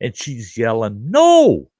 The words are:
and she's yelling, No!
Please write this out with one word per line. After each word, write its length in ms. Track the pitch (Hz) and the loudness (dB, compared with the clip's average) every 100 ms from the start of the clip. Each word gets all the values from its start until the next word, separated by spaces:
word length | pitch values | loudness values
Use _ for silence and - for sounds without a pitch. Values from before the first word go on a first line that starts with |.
and 160 | 117 - | -12 -10
she's 400 | - 131 101 - | -12 -12 -14 -6
yelling, 540 | 113 113 107 104 127 | -4 -2 -4 -8 -6
No! 600 | 247 339 339 277 87 - _ | 2 4 6 4 2 -4 _